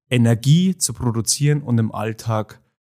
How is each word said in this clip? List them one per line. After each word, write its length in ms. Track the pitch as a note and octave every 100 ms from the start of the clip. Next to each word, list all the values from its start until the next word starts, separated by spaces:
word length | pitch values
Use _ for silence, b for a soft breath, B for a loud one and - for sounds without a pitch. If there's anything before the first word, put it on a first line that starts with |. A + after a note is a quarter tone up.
| -
Energie 720 | B2 A#2 A2+ C3 E3 F#3 F3+
zu 160 | -
produzieren 640 | A#2 B2 A2+ A2 - C#3+ D3
und 160 | C#3+ A#2
im 160 | A2
Alltag 720 | G2+ G#2+ A2 - A2 G#2+ - _ _